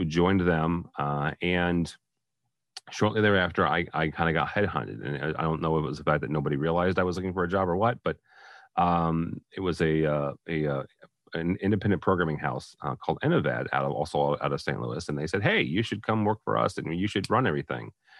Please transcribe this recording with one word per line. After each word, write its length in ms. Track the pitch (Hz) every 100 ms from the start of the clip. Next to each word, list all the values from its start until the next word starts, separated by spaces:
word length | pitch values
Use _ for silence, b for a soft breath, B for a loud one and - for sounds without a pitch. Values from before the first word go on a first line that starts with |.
| 80
joined 360 | 82 87 98
them, 480 | 90 80 82 85 - -
uh, 320 | 71 73 73 -
and 500 | 87 90 87 87 82 - _ _ _ _ _ _ _ - -
shortly 320 | - 107 110
thereafter, 440 | 104 98 87 - 82
I, 200 | 82 82
I 160 | 78 80
kinda 240 | - 82
got 140 | 78 71
headhunted. 540 | 104 101 73 53 53
And 140 | 57 71
I, 240 | 76 -
I 20 |
don't 180 | 80 80
know 160 | 82 80
if 60 |
it 40 | 76
was 80 | 73
the 80 |
fact 160 | 76 76
that 100 | -
nobody 260 | 76 73 71
realized 420 | 80 85 90 92
I 60 |
was 120 | 90 90
looking 160 | 92
for 120 | 92
a 40 | 87
job 220 | 95 92
or 60 | 87
what, 200 | 113 127
but, 140 | 85 78 B B B B B -
um, 640 | 87 87 82 82 85 - - -
it 40 |
was 200 | 92 80
a, 240 | 80 78
uh, 280 | 78 73 71 67 -
a, 200 | 80 76
uh, 160 | 69 67 _ - _ _
an 240 | 85 85 95
independent 420 | 98 104 107 92
programming 360 | - 92 82 73
house, 380 | 67 64 - -
uh, 120 | 73 -
called 220 | - 82
Innovad, 440 | 147 165 73 60 67
out 120 | 67
of, 80 | 69
also 440 | 71 78 76 71 73
out 120 | 71
of 80 | 71
Saint 200 | - 58
Louis. 280 | 60 67 -
And 100 | 71
they 80 | 78
said, 160 | 101
"Hey, 180 | 143 214
you 220 | 131 98
should 200 | 117 107
come 220 | - 110
work 140 | 104 107
for 120 | - 57
us 220 | - -
and 200 | 76 85
you 100 | 104
should 200 | 101 95
run 160 | 110 120
everything." 460 | 73 69 64 53 -
<laughs> 40 | b b